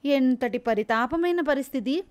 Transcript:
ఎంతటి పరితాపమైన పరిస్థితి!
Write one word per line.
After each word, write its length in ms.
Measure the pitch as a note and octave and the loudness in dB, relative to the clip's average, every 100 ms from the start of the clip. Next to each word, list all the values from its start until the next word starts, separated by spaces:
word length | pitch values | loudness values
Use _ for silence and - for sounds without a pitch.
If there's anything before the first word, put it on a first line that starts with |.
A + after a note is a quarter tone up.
ఎంతటి 540 | C#4 C#4 B3+ B3+ B3 B3 | 2 2 4 2 -2 -2
పరితాపమైన 800 | A#3+ G#3+ A3 A3+ A#3+ E4 F4 F4 | -2 -2 0 0 0 0 0 0
పరిస్థితి! 640 | D4 C#4 C4+ C4+ G#3+ D4+ F#4+ | 0 -2 -2 -4 -2 -4 -6